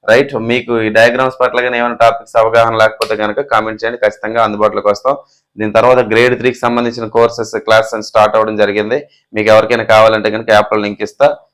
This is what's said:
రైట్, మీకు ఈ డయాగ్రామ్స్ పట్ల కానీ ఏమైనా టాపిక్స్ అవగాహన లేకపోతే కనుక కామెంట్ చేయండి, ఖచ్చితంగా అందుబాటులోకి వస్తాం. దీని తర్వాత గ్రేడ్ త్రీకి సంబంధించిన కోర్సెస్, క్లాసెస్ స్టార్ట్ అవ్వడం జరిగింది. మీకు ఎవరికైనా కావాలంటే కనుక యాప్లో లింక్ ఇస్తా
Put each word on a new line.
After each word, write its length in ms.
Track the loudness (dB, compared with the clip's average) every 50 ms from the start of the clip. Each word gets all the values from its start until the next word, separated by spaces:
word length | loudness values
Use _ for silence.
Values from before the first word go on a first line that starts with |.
| _ 2
రైట్, 240 | 2 2 2 0 -4 -8 -4 -2
మీకు 220 | -4 -4 -2 -4 -4 -2 -2
ఈ 20 | 0 2
డయాగ్రామ్స్ 420 | 2 2 2 2 0 -2 -4 -2 -2 -4
పట్ల 200 | -2 -2 -2 -4
కానీ 100 | -2 -2 -2
ఏమైనా 180 | -4 -4 0 2 2
టాపిక్స్ 340 | 2 2 0 -10 -4 0 0 0
అవగాహన 320 | 2 2 2 2 2 2 0 0
లేకపోతే 340 | 0 0 -4 -6 -6 -4 -4 -4
కనుక 240 | -4 -4 -6 -4 -2 -2
కామెంట్ 280 | -2 -2 -2 -8 -8 -8
చేయండి, 180 | -8 -6 -2 -2
ఖచ్చితంగా 360 | -2 -2 -2 -8 -4 -2 0 0
అందుబాటులోకి 440 | 0 0 0 -2 -2 -2 -2 -2 -2 -2
వస్తాం. 220 | -2 _ -4 -4 -4 -8 _ _ _ _ _ _ -6
దీని 140 | -6 0 0 2
తర్వాత 220 | 4 4 4 4 4 2 2
గ్రేడ్ 240 | 2 2 2 0 0
త్రీకి 200 | -2 -4 -4 -2 -4
సంబంధించిన 440 | -4 -2 -2 -4 -4 -6 -8 -12 -4 0 2
కోర్సెస్, 360 | 2 2 0 -4 -10 -8 -8 -8 -2 2
క్లాసెస్ 420 | 2 2 2 0 -6 -10 -10 -4
స్టార్ట్ 260 | _ 2 2 2 2 0
అవ్వడం 180 | -2 -2 0 -2 -2
జరిగింది. 380 | 0 0 -4 -4 -2 -4 -6 -6 _ _ _ _ _ -6
మీకు 140 | -4 2 4 4
ఎవరికైనా 320 | 4 4 2 0 -2 0 2 4
కావాలంటే 360 | 4 6 4 4 2 -2 -2 -4
కనుక 140 | -4 -2 2 2 2
యాప్లో 220 | 2 2 -2 -2 -2
లింక్ 180 | -4 -6 -6 -10 -10
ఇస్తా 200 | -2 _ 0 0 0 -2 _ _